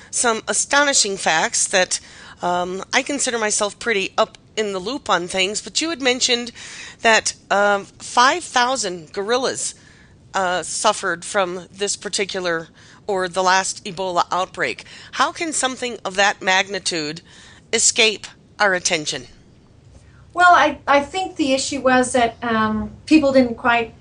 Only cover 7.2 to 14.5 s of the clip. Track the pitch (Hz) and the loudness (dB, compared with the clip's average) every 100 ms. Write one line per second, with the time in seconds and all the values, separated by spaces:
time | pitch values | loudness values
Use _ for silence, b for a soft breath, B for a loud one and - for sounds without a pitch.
7.2 | - - - 190 202 202 196 - - - | 2 -6 -2 2 4 2 -2 -16 -4 4
8.2 | 247 349 - 254 247 269 208 180 151 - | 4 4 0 0 0 0 -4 -8 -10 -8
9.2 | 202 247 240 120 - - b b b b | -2 0 -2 -4 -6 -10 b b b b
10.2 | - 190 185 180 160 - 226 208 196 170 | -8 -2 0 -2 -4 -2 0 0 -2 -6
11.2 | - 208 185 180 175 190 202 - 208 - | -4 -2 0 -2 -12 -6 -6 -4 -6 -4
12.2 | 196 190 180 165 165 b b b - 190 | -4 -4 -2 -4 -6 b b b -4 -2
13.2 | 185 180 185 190 190 - - 175 190 175 | -2 0 2 4 2 -6 -10 -8 -4 -2
14.2 | - 175 185 | 0 -2 -4